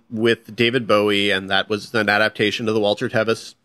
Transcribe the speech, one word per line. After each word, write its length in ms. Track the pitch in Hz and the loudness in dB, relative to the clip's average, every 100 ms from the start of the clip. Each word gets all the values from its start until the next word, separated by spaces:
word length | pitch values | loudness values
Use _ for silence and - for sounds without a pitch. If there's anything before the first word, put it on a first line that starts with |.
| _ | _
with 460 | 113 117 113 - 104 | 0 2 2 -2 0
David 320 | 117 127 107 | 0 0 2
Bowie, 420 | 104 104 101 101 | 2 2 2 2
and 180 | 95 95 | 0 0
that 180 | 95 - | -2 -2
was 240 | 104 - | -4 -4
an 160 | 113 104 | -2 2
adaptation 580 | 104 107 - 104 - 110 | 2 0 0 -2 -2 -2
of 60 | |
the 60 | 110 | 0
Walter 280 | 101 104 120 | 0 0 -2
Tevis 460 | 117 110 110 - - | -2 -2 -4 -8 -16